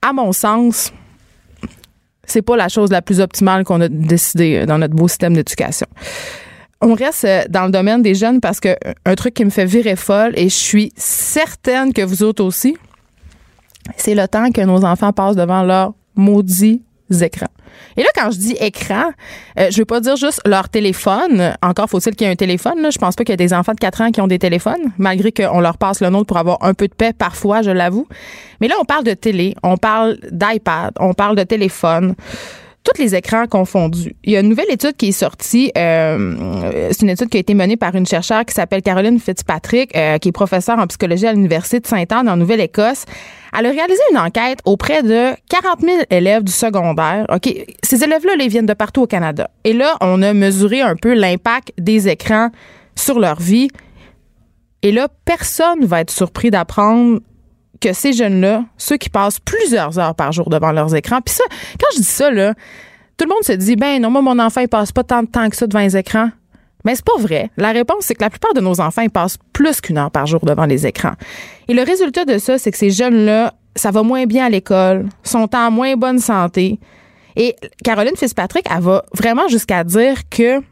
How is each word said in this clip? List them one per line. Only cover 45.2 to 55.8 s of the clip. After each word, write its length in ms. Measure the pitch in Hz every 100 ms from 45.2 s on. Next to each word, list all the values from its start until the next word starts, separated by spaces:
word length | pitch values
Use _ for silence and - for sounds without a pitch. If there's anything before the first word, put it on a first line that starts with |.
| 254 254 _
quarante 340 | 359 370 339
mille 240 | 320 359 -
élèves 340 | 180 185 214
du 80 | 202
secondaire. 760 | 180 226 202 170 156 160 185 214
OK, 240 | 185 262 - - -
ces 220 | - 262
élèves-là, 320 | 302 311 339 381
là, 80 |
ils 60 | 262
viennent 160 | 214 220
de 80 |
partout 280 | 208 214 -
au 40 | 240
Canada. 420 | 196 165 147 - _
Et 80 | -
là, 240 | 226 277 320
on 220 | 185 185
a 100 | 196
mesuré 480 | 208 196 190 202 240
un 140 | 254
peu 180 | 170 226
l'impact 600 | 240 190 180 - 240 - -
des 280 | 175 220 196
écrans 440 | 156 - 214 233 233 - - _
sur 240 | - - 247
leur 220 | 185 151
vie. 280 | 175 214 269 - - - - _ _ _ _ _ _ _
Et 100 | 202
là, 160 | 214 285 _
personne 600 | - 339 - - 330 339